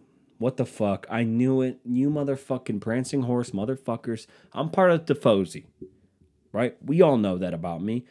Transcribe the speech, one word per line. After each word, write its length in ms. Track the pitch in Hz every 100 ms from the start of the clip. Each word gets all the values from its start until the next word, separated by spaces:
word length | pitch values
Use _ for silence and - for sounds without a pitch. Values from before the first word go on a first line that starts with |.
| _ _ _ -
What 220 | 117 -
the 80 | 120
fuck? 400 | - 104 95 -
I 140 | 117
knew 400 | 117 117 127 131
it. 180 | 127 -
You 280 | 120 123 143
motherfucking 720 | 147 139 131 - 127 - 107
prancing 420 | 113 120 127 143
horse 300 | 120 123 117
motherfuckers. 760 | 98 110 131 - 117 120 113 - _ _
I'm 180 | - 160
part 200 | 190 180
of 160 | 170 165
Tifosi, 580 | 170 127 98 87 71 - - - _ _ _ _ _ _
right? 240 | 101 120 -
We 160 | - 160
all 160 | 170 127
know 220 | 101 90
that 160 | 90
about 260 | 85 85 82
me. 240 | 101 120 -